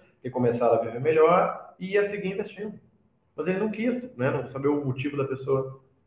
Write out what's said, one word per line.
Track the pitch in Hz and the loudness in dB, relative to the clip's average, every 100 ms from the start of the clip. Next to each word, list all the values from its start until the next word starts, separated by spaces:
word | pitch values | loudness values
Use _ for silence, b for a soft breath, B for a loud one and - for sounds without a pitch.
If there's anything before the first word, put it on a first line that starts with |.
| B B | B B
ter | 127 | -8
começado | 127 120 120 120 | 0 2 4 4
a | 113 | 4
viver | 117 120 | 2 -2
melhor | 147 156 160 180 - - - - | 2 6 6 6 2 -2 -14 -12
e | 185 | -2
ia | 202 | 0
seguir | 202 202 185 | 0 -2 -6
investindo. | 220 208 - 214 - _ _ _ _ _ | -6 -8 -10 -12 -12 _ _ _ _ _
Mas | - 156 | -6 -2
ele | 190 | 0
não | 214 | -2
quis, | 214 240 - - 117 | -2 -2 -2 -6 -2
né? | 131 | 0
Não | 113 - | 0 -4
saber | 135 143 | -2 0
o | 147 | 0
motivo | 139 123 143 143 | -2 -4 -4 -4
da | |
pessoa. | 135 127 135 135 135 - _ _ | -4 -4 -2 -2 -2 -10 _ _